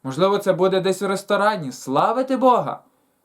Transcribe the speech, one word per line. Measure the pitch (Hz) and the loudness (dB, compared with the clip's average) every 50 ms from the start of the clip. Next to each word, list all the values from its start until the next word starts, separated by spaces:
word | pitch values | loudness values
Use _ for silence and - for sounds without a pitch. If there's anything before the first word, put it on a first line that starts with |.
Можливо, | - 135 127 147 185 196 202 196 | -10 -8 -2 0 2 2 2 2
це | - 196 | 0 0
буде | 180 160 185 190 190 190 | 0 2 2 2 2 2
десь | 175 190 185 - | 0 0 -2 -2
в | 202 | -2
ресторані. | 190 196 190 - - 208 190 202 214 214 185 147 127 | -4 -4 -4 -4 -2 0 0 2 0 0 -2 -6 -10
Славити | 120 - - 131 135 147 180 214 226 254 262 262 262 | -12 -10 -8 -4 0 0 0 0 0 -2 -2 -2 0
Бога, | 247 262 254 240 202 151 127 - - _ _ _ _ _ _ _ _ _ | 2 4 4 4 4 2 -4 -8 -10 _ _ _ _ _ _ _ _ _